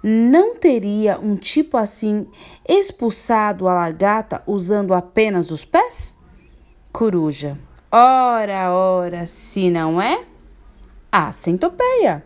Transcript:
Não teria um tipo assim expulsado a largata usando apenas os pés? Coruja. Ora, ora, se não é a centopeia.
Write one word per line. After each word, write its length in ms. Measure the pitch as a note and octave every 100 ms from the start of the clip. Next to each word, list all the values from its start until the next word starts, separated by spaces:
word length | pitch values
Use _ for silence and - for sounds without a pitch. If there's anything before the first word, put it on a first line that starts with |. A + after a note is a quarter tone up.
Não 520 | G#3 A3+ A#3 D#4 G#4+ A#4+
teria 640 | E4+ A#3+ G3+ G#3 G#3+ -
um 160 | G#3+ G3
tipo 400 | - D4+ D#4 B3+
assim 520 | G#3 - G#3+ G#3 - - - - -
expulsado 960 | F#4 G4 - A#3 G#3 - A3+ G#3 F#3+ F#3
a 60 |
largata 720 | F3+ E3+ D#3+ G3 G#3+ A3 - -
usando 480 | G3+ F3+ G#3 G3
apenas 560 | F3+ F3+ - A3 F#3 D3
os 160 | D3+ -
pés? 500 | E4+ A#4+ - - - - - _ - _ _ _
Coruja. 680 | - A3+ F3+ D#3 C#3+ D3 C#3+ - - _
Ora, 800 | A3+ B3+ C4 B3+ A#3 G#3 G3 F#3
ora, 540 | F3+ F#3+ F#3 F3 F3 E3+
se 460 | - - G3 F3+
não 280 | E3+ D#3+ E3
é 240 | G#3+ G4 - - - - - - - - -
a 200 | G3 D#3
centopeia. 920 | - - F3+ E4+ F4+ B4 B4+ D4+ D3+